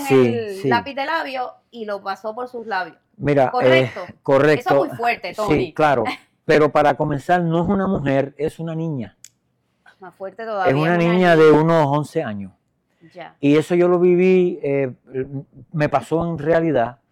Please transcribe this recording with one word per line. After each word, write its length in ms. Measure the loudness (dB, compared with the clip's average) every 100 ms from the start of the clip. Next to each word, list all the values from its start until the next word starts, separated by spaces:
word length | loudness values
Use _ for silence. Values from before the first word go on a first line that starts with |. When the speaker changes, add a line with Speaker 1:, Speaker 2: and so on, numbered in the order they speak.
| 2
Speaker 1:
Sí, 80 | 4
Speaker 2:
el 400 | 4 0 -6 -6
Speaker 1:
sí. 60 | -2
Speaker 2:
lápiz 240 | -2 -2
de 120 | -8 -6
labio 460 | -6 -6 -8 -10 -12 _
y 120 | -14 -10
lo 160 | -8
pasó 320 | -8 -10 -10 -10
por 120 | -12
sus 200 | -12 -8
labios. 300 | -8 -8 -14 _ -6
Speaker 1:
Mira, 280 | 0 2 2
eh, 40 |
Speaker 2:
Correcto. 500 | 2 2 2 0 -6 -16 -10
Speaker 1:
correcto. 460 | 0 2 4 2 2 0
Speaker 2:
Eso 100 | 0
es 40 |
muy 60 | -4
fuerte, 360 | -4 -4 -8
Tony. 220 | -6 -2 -2
Speaker 1:
Sí, 180 | -2
claro. 300 | 0 0 2 -2
Speaker 2:
<laughs> 400 | -8 _ _ 0
Speaker 1:
Pero 260 | 2 4
para 220 | 2 2 0
comenzar, 460 | -4 -4 -2 0
no 220 | 0 0
es 40 | 0
una 200 | -2 -2
mujer, 480 | -2 -2 -2 -2 -6
es 220 | -8 -8
una 160 | -10 -8
niña. 420 | -6 -8 -10 _ -20 _ _ _ _ _ _ _
Speaker 2:
Más 140 | -20
fuerte 320 | -16 -16 -12 -8
todavía, 240 | -2 0
Speaker 1:
Es 40 | 0
una 140 | 0
Speaker 2:
es 20 | 2
una 20 |
Speaker 1:
niña 160 | 2
Speaker 2:
niña. 220 | 2 4 6
Speaker 1:
de 160 | 8
unos 360 | 6 4 2 2
once 340 | 0 -2 -6
años. 300 | -6 -8 -12 _ _ _ _ _ -20
Speaker 2:
Ya. 220 | -20 -20 -4
Speaker 1:
Y 160 | 2 2
eso 160 | 2 0
yo 120 | 2
lo 100 | 4
viví, 600 | 4 4 4 4 2 -2
eh, 320 | -4 -2 -4 -8 _ -10 -8 -10 -14 -20 -10
me 180 | -4 -2
pasó 340 | -2 -2 -4 -4
en 80 | -4
realidad. 640 | 0 0 2 0 -2 -6 _